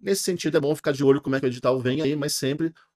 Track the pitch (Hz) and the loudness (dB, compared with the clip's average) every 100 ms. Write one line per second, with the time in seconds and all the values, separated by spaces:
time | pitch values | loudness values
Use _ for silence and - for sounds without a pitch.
0 | 196 196 - 175 160 156 139 135 - 139 | -4 -2 -2 -2 0 0 2 -2 -2 2
1 | 139 139 131 135 135 123 123 131 123 135 | 4 4 2 -2 -2 -2 0 0 0 0
2 | 147 151 143 - 135 147 165 - _ | 0 -2 -2 -2 -2 -2 -4 -6 _